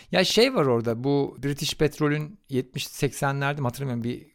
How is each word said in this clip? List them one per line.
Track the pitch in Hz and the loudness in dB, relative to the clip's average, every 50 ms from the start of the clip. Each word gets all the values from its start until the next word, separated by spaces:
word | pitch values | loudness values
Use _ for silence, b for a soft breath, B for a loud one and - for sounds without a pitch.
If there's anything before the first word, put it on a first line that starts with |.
| B B | B B
Ya | 180 185 185 | 2 2 2
şey | - - 214 240 269 262 | 4 4 4 4 4 4
var | 196 143 | 4 4
orada, | 131 117 117 113 120 113 117 131 | 4 4 2 2 0 -2 0 0
bu | 143 143 143 139 - - 127 | 2 2 2 2 0 -4 -6
British | 131 143 143 - 151 - - | -4 -4 -4 -4 -4 -4 0
Petrol'ün | - 156 143 - - 151 147 147 151 151 147 - - _ - | 0 0 0 2 0 0 0 0 -2 -4 -8 -12 -18 _ -6
yetmiş | 135 123 131 - - 139 - - | -4 -4 -4 -4 -6 -8 -8 -8
seksenlerde | - - 147 131 - - 143 139 139 143 139 139 147 147 | -4 -2 -2 -2 0 0 -2 0 0 0 -2 -2 -2 -2
mi | 131 | -4
hatırlamıyorum, | 120 - 135 139 127 120 117 113 | -4 -4 -4 -6 -4 -4 -4 -4
bir | 120 - - - _ | -4 -6 -8 -12 _